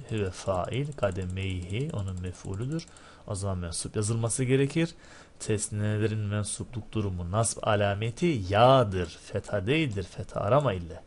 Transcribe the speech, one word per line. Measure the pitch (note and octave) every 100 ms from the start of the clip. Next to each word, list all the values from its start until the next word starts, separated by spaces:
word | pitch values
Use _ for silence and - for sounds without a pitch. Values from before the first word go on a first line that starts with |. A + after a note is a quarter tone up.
| C3+
hüve | A2 F#2+
fail, | - - F#2 E2+ A#2+ D3
kademeyhi | D3 G2+ F#2 F#2 F#2 F#2+ F#2 F2 G2+ D3+
onun | G#2 G2 F2+
mef'ulüdür. | F#2 - G2 F#2+ B2+ D#3+ - - - - -
O | G2+
zaman | G2 F#2
mensup | E2+ E2+ - A2
yazılması | G#2 A2+ A2+ -
gerekir. | B2 C3+ C#3 E3 E3 - - - - -
Tesniyelerin | - G#2+ - G#2+ G#2 G#2+ G#2+ G#2+
mensupluk | G#2 G#2 G#2 - F#2+ A2+ -
durumu | A2 G2+ F2+ F2
nasb | G#2 A2+ -
alameti | - G#2 G2+ G2+ A2+ - F3 C3 F2+
ya'dır. | G2+ B2 C3+ A2 F#2 E2+ -
Fetha | - G2+ - G#2 F#2+
değildir. | D#3 D3 G2+
Fetha | F2+ - F#2 -
arama | G2+ C3+ C3+
ille. | F#2 E2 E2